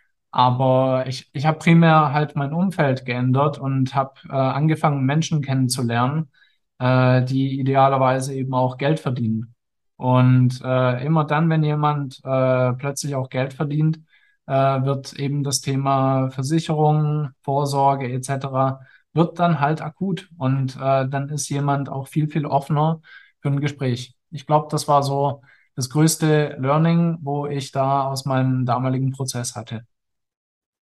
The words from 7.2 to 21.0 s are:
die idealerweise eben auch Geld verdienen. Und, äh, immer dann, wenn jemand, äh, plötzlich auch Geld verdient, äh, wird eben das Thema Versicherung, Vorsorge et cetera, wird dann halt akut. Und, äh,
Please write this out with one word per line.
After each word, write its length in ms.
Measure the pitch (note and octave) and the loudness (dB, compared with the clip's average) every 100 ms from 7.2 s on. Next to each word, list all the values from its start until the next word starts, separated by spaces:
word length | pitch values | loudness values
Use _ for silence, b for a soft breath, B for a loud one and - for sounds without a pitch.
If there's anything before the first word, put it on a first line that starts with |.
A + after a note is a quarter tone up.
die 360 | B2+ C3+ C3+ C3+ | 2 0 -2 -2
idealerweise 760 | C3 C3+ C3+ C3+ C3 C3 C3 | 0 4 4 4 2 2 -2
eben 200 | C3+ C3 | -6 -4
auch 240 | C3 B2+ B2+ | 0 -2 0
Geld 240 | C#3 D#3 | 0 0
verdienen. 520 | C#3+ A#2+ A2+ A2 A#2 _ _ _ _ _ | -2 -4 -2 -4 -6 _ _ _ _ _
Und, 640 | C3 B2+ B2+ B2+ B2 B2+ | 2 4 6 6 4 0
äh, 420 | B2+ B2+ B2+ B2 C#3 | -2 0 0 0 0
immer 200 | D#3+ D3 | 0 2
dann, 240 | D3+ E3 | 0 2
wenn 140 | D#3+ | 2
jemand, 580 | D3+ D3+ D3 D3 C3+ - | 0 0 0 0 -6 -10
äh, 500 | C3+ C3 C3 B2+ B2+ | -4 0 2 2 0
plötzlich 420 | B2+ C#3 C#3 D3 C#3 | -2 -6 -6 -6 -6
auch 140 | B2+ | -6
Geld 240 | B2+ C3+ | -4 -4
verdient, 460 | - D3+ D3 D#3 D#3+ b b b b - | -4 -4 0 0 -2 b b b b -4
äh, 60 | |
wird 600 | C3+ C3+ C3+ C3+ C#3 - - | 0 2 0 -2 -4 -6 -8
eben 240 | C#3 C#3+ | -4 -4
das 160 | C#3 C3+ | -4 -4
Thema 680 | - C3+ C#3 C3+ C3+ C3+ C3 | -4 -2 0 0 2 0 -2
Versicherung, 1000 | C3 C3+ E3 D#3+ D3+ D3+ D3+ D3+ D3+ C#3+ - | -4 -2 -2 -2 2 2 2 0 -2 -6 -8
Vorsorge 680 | - C#3 C#3+ C#3 C#3 C#3 B2+ | -4 -2 0 2 2 0 -2
et 120 | B2+ | -6
cetera, 560 | B2 C3+ C3+ C3 C3 C3 B B _ | -6 -6 -4 -2 -2 -2 B B _
wird 260 | D3+ E3 - | -2 -2 0
dann 200 | F3 D3+ | 0 2
halt 220 | C#3+ D#3 | 0 -2
akut. 480 | D3+ - F#3+ F3 - - | -6 -6 -4 -4 -8 -6
Und, 400 | C3 C3+ C3 - | -2 0 -2 -4
äh, 300 | C3+ C3+ | 0 0